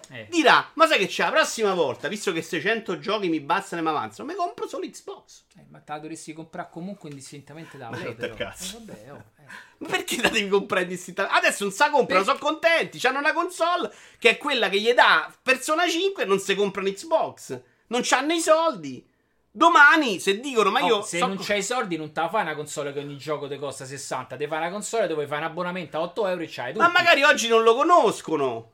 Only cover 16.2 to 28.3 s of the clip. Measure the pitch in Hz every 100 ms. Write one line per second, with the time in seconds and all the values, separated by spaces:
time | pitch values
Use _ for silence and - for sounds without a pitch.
16.2 | 196 196 196 190 202 196 190 196 330 311
17.2 | 147 - - 123 - _ - 240 - 262
18.2 | 294 339 320 311 330 208 143 127 - _
19.2 | _ _ _ 208 330 320 285 320 262 165
20.2 | 196 202 285 233 196 240 - 208 208 175
21.2 | 180 196 196 208 185 247 208 160 151 156
22.2 | 165 220 165 147 147 156 143 139 143 143
23.2 | 143 151 143 135 139 135 131 139 - 131
24.2 | 123 131 147 156 170 202 - 226 180 156
25.2 | 143 147 160 160 180 180 156 151 170 233
26.2 | 190 180 156 - 123 214 339 359 339 285
27.2 | 294 285 233 226 226 233 320 349 226 -
28.2 | -